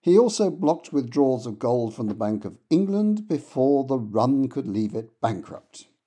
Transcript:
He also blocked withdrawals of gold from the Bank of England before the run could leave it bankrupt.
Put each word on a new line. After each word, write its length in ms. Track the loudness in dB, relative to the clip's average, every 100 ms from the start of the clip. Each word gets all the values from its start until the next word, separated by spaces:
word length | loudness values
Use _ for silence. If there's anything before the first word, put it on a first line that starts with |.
He 160 | 6 6
also 320 | 6 2 -2
blocked 420 | 0 0 0 -2
withdrawals 540 | -4 -2 2 2 2 -4
of 140 | -4
gold 340 | -2 0 -2
from 140 | -4 -6
the 80 | -4
Bank 280 | -2 -4
of 140 | -6 -14 _
England 560 | 0 2 0 0 0 -2
before 580 | -6 -4 0 2 2 0
the 140 | -4
run 500 | -2 0 2 2 0
could 180 | -4 -4
leave 280 | -4 -4 -6
it 260 | -10 _
bankrupt. 680 | -4 -4 -10 -18 _ -20 -20 _